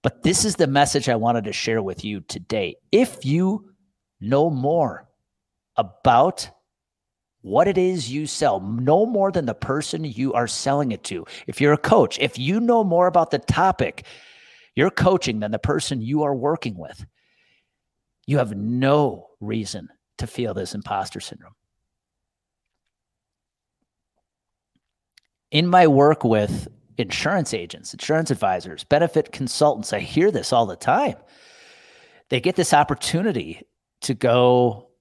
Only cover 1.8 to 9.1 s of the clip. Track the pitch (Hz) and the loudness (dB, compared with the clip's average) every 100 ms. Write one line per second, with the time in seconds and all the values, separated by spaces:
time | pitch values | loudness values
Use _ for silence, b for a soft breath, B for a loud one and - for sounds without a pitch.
1.8 | 98 87 107 104 - - 90 110 90 - | -4 -8 -8 -10 -10 -14 -6 -4 -4 -8
2.8 | _ 202 247 - 131 160 185 208 - _ | _ 2 2 -2 -2 0 0 -2 -8 _
3.8 | _ _ _ _ 101 139 165 139 135 170 | _ _ _ _ -2 2 2 0 -2 0
4.8 | 135 78 _ _ _ _ _ _ _ - | -2 -6 _ _ _ _ _ _ _ -6
5.8 | 101 _ 135 120 165 - - _ _ _ | -6 _ 4 4 4 0 -16 _ _ _
6.8 | _ _ _ _ _ _ 95 110 185 185 | _ _ _ _ _ _ -2 2 2 2
7.8 | 185 185 117 139 151 - 131 98 98 120 | 0 -2 -6 -8 -8 -2 0 0 -4 -2
8.8 | 127 170 226 | 2 2 2